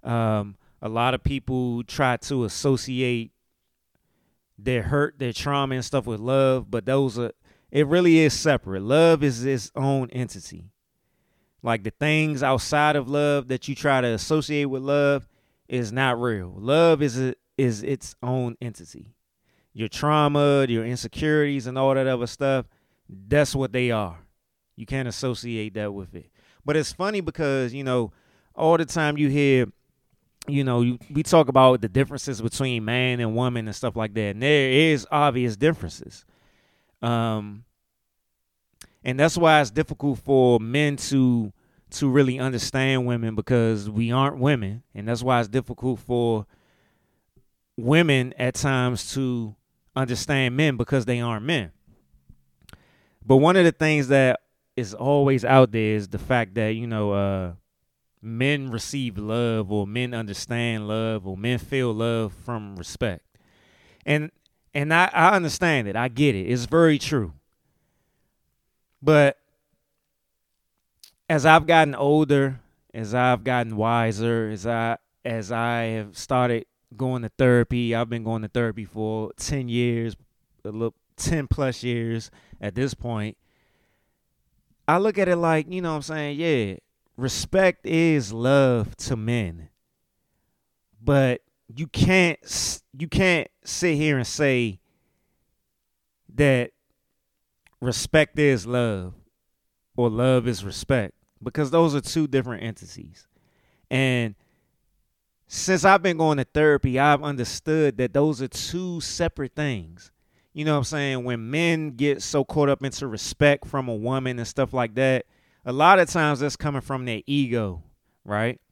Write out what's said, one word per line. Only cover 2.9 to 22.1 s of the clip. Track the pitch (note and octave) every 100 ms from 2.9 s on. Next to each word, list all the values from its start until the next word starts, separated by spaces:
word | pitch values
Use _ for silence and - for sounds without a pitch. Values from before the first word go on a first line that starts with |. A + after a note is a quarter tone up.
| B2+ B2+ A#2+ A2+ _ _ _ _ _ _ _ _ _ _ _ _ _
their | G#2+ B2
hurt, | G2+ C#3+ D3 C#3+
their | B2+
trauma | A2+ C#3+ C#3+ C#3
and | C3
stuff | A#2 C#3 A#2+
with | G#2+
love, | A#2 C3+ C3+ C3 -
but | A#2+ G2+
those | C3+ C3+ A2+
are, | A#2 - _ _ _
it | C#3+ D3
really | E3+ F3+ D#3+
is | D#3
separate. | - D#3+ C3 - F#2+
Love | G2+ C#3+ E3 D#3+
is | C#3+ A#2
its | C3 C3 -
own | - C3+ C#3 B2
entity. | B2 B2 F#2+ - E2 F2 _ _ _ _ _ _ _ _ _
Like, | B2 A2+
the | G2+
things | - D3+ D#3 D#3 C#3+
outside | C3+ C3 - D3+ D3+ D3
of | B2
love | D3 D3 C#3+ B2+
that | C3 -
you |
try | C3+ D3 C3+
to | B2
associate | A2+ - D#3 D3 D3 C#3+
with | C3
love | C3+ C#3+ C#3+ C#3+ - _ _ _ _
is | B2+ A2+
not | A#2+ C3+ A#2+
real. | A#2+ G#2+ F2+ F#2+
Love | A2 D3+ E3+ D#3
is | C#3+ A#2+
a, | B2+ - _ -
is | C3 G#2+
its | A2 C3+ - -
own | A#2+ C3 B2 A#2
entity. | A#2+ G2+ E2+ - A2+ _ _ _ _ _ _
Your | - A2
trauma, | - D3 D3+ D3 D3 C#3+ C#3+ C3
your | A#2
insecurities | A2+ B2 A2+ - D3+ D3+ D3 C#3 A#2+
and | C3
all | C3+
that | C3+
other | C3